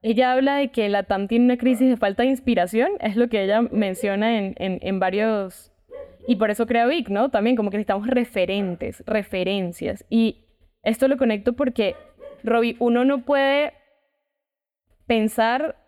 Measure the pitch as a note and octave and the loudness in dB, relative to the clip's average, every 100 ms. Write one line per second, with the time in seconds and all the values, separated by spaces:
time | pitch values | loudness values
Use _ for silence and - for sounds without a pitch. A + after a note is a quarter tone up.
0 | G#3+ A3 B3+ B3+ C4+ C#4+ C#4 - G#3 G3+ | 0 2 4 4 2 2 0 0 0 0
1 | G3 G3 G3+ A#3 B3 B3 A#3+ A#3 C4 A#3+ | 0 -4 0 2 4 2 0 2 2 2
2 | G3+ G3 B3+ C4 B3 G#3 F3 G#3+ D4 G4+ | 0 0 0 0 0 0 2 0 0 -2
3 | G#3+ G#3 A#3+ A3 F#3+ G#3+ A#3 G#3+ G3+ F#3 | -2 0 0 0 2 2 0 0 -2 -2
4 | G3+ G3 A3 A3+ G3 - F#3+ F#3 - F#3+ | -2 0 0 0 -2 -4 -6 -4 -4 -2
5 | F#3 G3 A3 G#3+ F#3+ - - _ _ - | 0 0 0 -2 -4 -12 -20 _ _ -18
6 | - - - G#3 G#3+ G#3 A#3 A#3 A#3 E4+ | -18 -14 -2 0 2 0 0 2 2 0
7 | A3+ G3+ C4+ A3 G#3+ B3 G#3 G3+ G#3 G3 | -2 0 2 2 2 0 0 -4 -2 -2
8 | A3 B3 A#3+ G3+ F3+ G3 F#3+ F3 - - | 0 0 0 -2 -2 -2 -4 -6 -8 -10
9 | - G#3+ G3 F#3+ F3+ G3+ F3+ F3 - G3+ | -4 -4 -2 -4 -2 -2 -4 -6 -8 -8
10 | - A3+ A3+ - _ _ _ _ - A3 | -2 2 2 -2 _ _ _ _ -4 0
11 | C4+ C4+ B3+ G#3 A3 A#3+ C4 A#3+ G3+ - | 0 2 0 0 -2 -2 -2 0 -2 -4
12 | - _ - - A3 A#3 A#3 A#3 A#3+ A#3+ | -18 _ -20 -12 -2 0 0 0 0 2
13 | B3+ C#4 - C#4+ C4+ C#4 D4 _ _ _ | 2 0 0 0 2 0 -2 _ _ _
14 | _ _ _ _ _ _ _ _ _ _ | _ _ _ _ _ _ _ _ _ _
15 | - A3+ G#3+ - A3+ B3+ D4+ - | -2 0 0 2 0 0 -4 -8